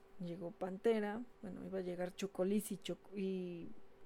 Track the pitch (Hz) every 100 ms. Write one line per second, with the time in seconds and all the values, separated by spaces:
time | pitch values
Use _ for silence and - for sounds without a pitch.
0 | - - 175 175 170 - 185 190 233 220
1 | 208 214 240 - 196 180 185 190 180 175
2 | 180 - 196 - 185 208 - 190 - 175
3 | - 202 190 185 180 170 175 - - -